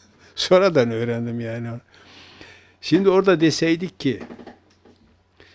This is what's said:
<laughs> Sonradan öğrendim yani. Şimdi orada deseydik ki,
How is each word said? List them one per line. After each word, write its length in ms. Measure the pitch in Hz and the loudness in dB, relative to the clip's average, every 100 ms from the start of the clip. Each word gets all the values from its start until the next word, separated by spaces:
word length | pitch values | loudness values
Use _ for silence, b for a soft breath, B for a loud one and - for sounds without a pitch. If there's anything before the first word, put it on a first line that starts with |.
| _ | _
<laughs> 280 | _ _ | _ _
Sonradan 560 | - - 185 190 151 120 | -10 2 4 4 2 2
öğrendim 500 | 113 117 117 120 117 | -2 -4 -4 -6 -8
yani. 280 | 113 117 117 117 - B B B B B B B B B | -8 -8 -10 -12 -16 B B B B B B B B B
Şimdi 280 | - 165 196 | 0 2 4
orada 320 | 185 190 170 | 4 4 2
deseydik 600 | 160 - 165 170 180 - | 2 2 0 -2 -4 -6
ki, 200 | 143 104 - - - - _ _ _ _ _ _ _ _ b | -6 -4 -10 -18 -20 -20 _ _ _ _ _ _ _ _ b